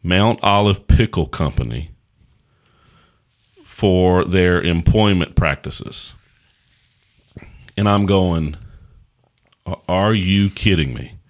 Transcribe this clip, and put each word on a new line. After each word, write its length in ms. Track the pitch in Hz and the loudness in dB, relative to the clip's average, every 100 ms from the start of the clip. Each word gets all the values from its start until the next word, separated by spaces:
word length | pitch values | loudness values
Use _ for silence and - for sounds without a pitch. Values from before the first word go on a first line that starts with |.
Mount 400 | - 90 107 113 | 0 0 2 0
Olive 440 | 101 101 104 95 - | 0 0 2 0 2
Pickle 380 | - 113 - 76 | 2 2 -2 -4
Company 640 | - 73 - 60 58 80 - _ _ _ _ _ _ _ _ _ _ _ _ _ _ _ _ | -4 -4 -4 -6 -8 -12 -18 _ _ _ _ _ _ _ _ _ _ _ _ _ _ _ _
for 640 | - - 104 92 92 90 | -20 -2 2 4 4 2
their 360 | - 92 90 87 | 2 2 2 2
employment 720 | 85 85 82 107 107 95 80 - | 0 0 2 2 2 2 0 0
practices. 760 | 82 71 - - - - - - _ _ _ _ _ _ _ _ _ _ _ - - - - - | 0 -2 -8 -12 -12 -14 -16 -20 _ _ _ _ _ _ _ _ _ _ _ -20 -20 -20 -16 -4
And 120 | 104 | 0
I'm 180 | 101 101 | 0 2
going, 500 | 98 92 82 78 76 - - - - _ _ _ _ _ _ - | 2 2 -2 -4 -8 -18 -20 -20 -20 _ _ _ _ _ _ -14
"A-, 100 | 92 - | -12 -4
are 260 | 92 101 | -2 0
you 360 | 110 90 98 98 | 0 2 2 2
kidding 440 | - 113 90 71 | 0 0 2 0
me? 200 | 60 62 - _ | -6 -14 -20 _